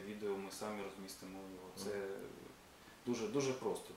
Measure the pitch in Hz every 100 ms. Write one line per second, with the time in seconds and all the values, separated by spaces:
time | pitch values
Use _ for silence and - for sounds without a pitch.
0 | 101 104 104 98 98 - 107 104 95 98
1 | 95 - 92 95 95 92 92 95 98 101
2 | 98 98 - - - - - - - -
3 | 123 113 107 135 135 127 107 87 -